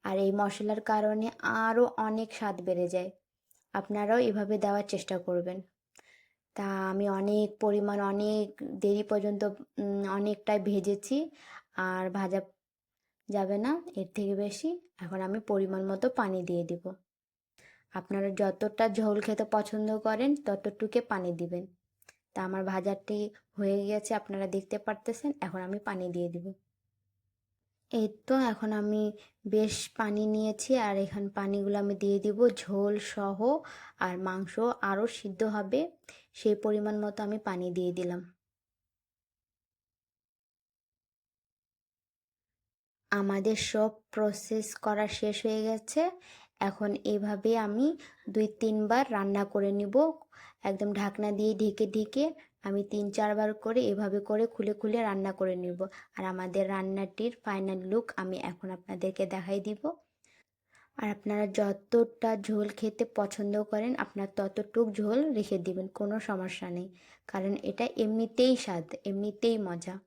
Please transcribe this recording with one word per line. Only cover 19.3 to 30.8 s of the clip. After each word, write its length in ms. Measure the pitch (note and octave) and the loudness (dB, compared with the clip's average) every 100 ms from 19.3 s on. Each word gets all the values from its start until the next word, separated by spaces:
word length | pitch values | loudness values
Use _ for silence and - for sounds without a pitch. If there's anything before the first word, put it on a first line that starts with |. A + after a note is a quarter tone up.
| G#3+ G#3+ | 0 2
পছন্দ 340 | G#3+ G#3 G#3+ G#3+ G#3+ A3 | 2 2 -2 0 0 0
করেন 240 | A3 C4+ C#4+ - | 2 2 2 0
ততটুকু 540 | G3 G#3 G3+ G#3+ A#3+ A#3+ | -2 -4 -4 0 0 2
পানি 180 | G3+ F3+ E3+ | -2 0 -2
দিবেন। 240 | E3+ F3 F#3+ _ _ _ - _ _ | -4 -4 -8 _ _ _ -20 _ _
তা 60 | - F#3 | -6 -4
আমার 140 | F#3+ F#3+ | -2 -2
ভাজাটি 460 | F#3+ F#3 G3 - G#3 G#3 - _ - | 0 0 -4 -4 -4 -4 -8 _ -2
হয়ে 220 | G3+ G3+ G3+ | 2 2 0
গেছে, 200 | G#3+ G#3 A3 | -2 0 -4
আপনারা 260 | - G3 G3 | -2 -4 -2
দেখতে 220 | G3 G3 G#3 - | -2 -4 -6 -4
পারতেছেন, 440 | G#3 - A3+ D4 C#4+ F#3 | -6 -6 -4 -4 -2 -4
এখন 140 | F#3 F#3 | -6 -6
আমি 100 | G3+ G#3 | -6 -4
পানি 180 | F#3+ F3+ F3 | -4 -4 -2
দিয়ে 120 | F3 | -4
দিব। 120 | E3+ F3+ F#3+ _ _ _ _ _ _ _ _ _ _ _ _ _ | -4 -10 -12 _ _ _ _ _ _ _ _ _ _ _ _ _
এই 160 | A#3 G#3+ G#3+ | -2 -2 -4
তো 100 | - C4 B3+ | 0 2 2
এখন 200 | G#3+ G#3+ G#3+ | 0 -2 0
আমি 220 | G#3 G#3+ G#3 G#3 - _ G#3 | 0 2 0 -2 -18 _ 0
বেশ 200 | G#3+ G#3+ - - - | 2 2 0 -8 -4
পানি 240 | A3 G#3 G#3+ | -2 0 2
নিয়েছি, 360 | G#3+ G#3+ G#3+ - C4 | 2 0 -2 2 2